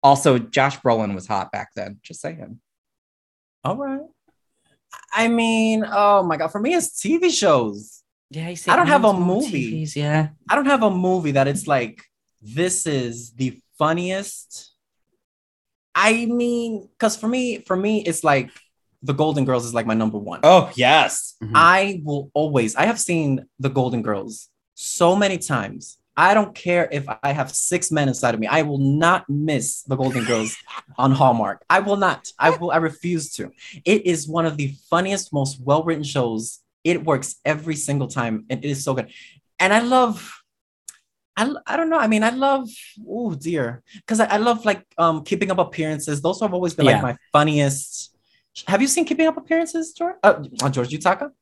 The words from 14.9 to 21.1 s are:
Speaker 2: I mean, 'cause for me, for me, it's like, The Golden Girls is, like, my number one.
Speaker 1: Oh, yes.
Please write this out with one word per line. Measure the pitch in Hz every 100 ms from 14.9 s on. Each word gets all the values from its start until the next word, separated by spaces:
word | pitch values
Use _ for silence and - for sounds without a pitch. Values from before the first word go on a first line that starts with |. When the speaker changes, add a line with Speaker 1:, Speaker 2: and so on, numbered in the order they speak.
| _ _ _ _ _ _ _ _ _ _
Speaker 2:
I | - 202 226 233
mean, | 240 240 240 233 220 - _
'cause | 220 -
for | 220
me, | 254 247 -
for | - 185
me, | 202 214 202
it's | 160
like, | 156 139 120 - _ _ _ _
The | 131
Golden | 139 151 147 127
Girls | 127 117
is, | 117
like, | 113
my |
number | 110 110 107
one. | 101 85
Speaker 1:
Oh, | 151 185 - -
yes. | 127 156 127